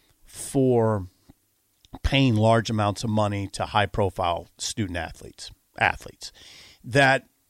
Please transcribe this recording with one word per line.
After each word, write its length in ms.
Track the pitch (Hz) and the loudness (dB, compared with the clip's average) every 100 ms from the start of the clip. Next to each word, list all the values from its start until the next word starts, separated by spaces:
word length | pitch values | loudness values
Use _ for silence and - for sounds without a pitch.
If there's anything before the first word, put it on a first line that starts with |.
| _ _ | _ _
for 840 | - - - 139 131 120 110 104 92 _ _ - _ _ _ _ _ - | -20 -16 -6 0 2 4 2 0 -4 _ _ -20 _ _ _ _ _ -6
paying 320 | - 139 135 107 | 0 4 4 4
large 340 | 110 117 107 | 4 4 2
amounts 340 | 110 104 101 | -2 -2 -2
of 60 | 117 | -2
money 360 | 107 104 101 95 | 0 0 -2 -8
to 180 | - 87 | -8 -2
high-profile 840 | 107 101 - 98 - 87 82 - - | 0 0 0 -2 0 -2 -2 -6 -12
student 400 | - - 98 87 | -10 -6 -4 -4
athletes, 540 | 80 - - - - - _ - | -8 -12 -20 -18 -20 -20 _ -2
athletes. 540 | - - - - - - - - - _ | -2 -2 -12 -18 -20 -20 -20 -20 -20 _
That, 460 | - 135 135 135 _ _ _ | -2 2 4 2 _ _ _